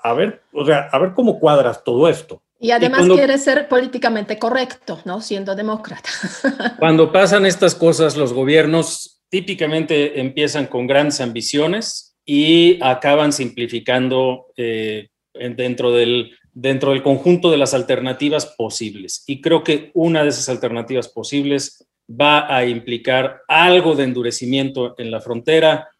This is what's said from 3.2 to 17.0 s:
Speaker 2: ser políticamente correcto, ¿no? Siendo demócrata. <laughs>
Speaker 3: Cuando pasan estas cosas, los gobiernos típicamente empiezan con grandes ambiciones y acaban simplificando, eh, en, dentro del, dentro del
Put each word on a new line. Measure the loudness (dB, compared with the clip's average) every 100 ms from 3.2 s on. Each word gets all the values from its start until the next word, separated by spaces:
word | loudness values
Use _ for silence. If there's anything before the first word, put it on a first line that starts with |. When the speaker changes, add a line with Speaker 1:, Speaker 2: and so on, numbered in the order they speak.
| 4 2
Speaker 2:
ser | 2 0 2
políticamente | 0 0 -2 -2 -2 -6 -6
correcto, | -2 -2 -4 -8 -14 -12
¿no? | -10 -10
Siendo | -8 -8 -6 -6
demócrata. | -6 -6 -10 -16 -12 -10 -10 -6
<laughs> | -4 -4 -6 0
Speaker 3:
Cuando | 4 6 4
pasan | 4 4 4
estas | 2 2 0
cosas, | 2 2 4 2 0
los | -2
gobiernos | -2 2 2 4 0 -2 -6 -14 _ _
típicamente | -6 -4 -4 -2 -2 0 0 0 -2
empiezan | -6 -2 -2 -2 -4
con | -4 0
grandes | 2 2 -2
ambiciones | -6 -6 -4 -2 0 -2 -6 -12 -16 _
y | -2 2 4 6 6 4
acaban | 2 0 2 4 2
simplificando, | 0 -6 -6 -8 -6 -2 0 0 0 0 -2 -8 -8
eh, | -6 -4 -6 -8 -12 _ _
en, | -14 -10 -6
dentro | -6 -2 0
del, | 2 2 0 -4 _ _
dentro | -6 -2 0 0
del | 0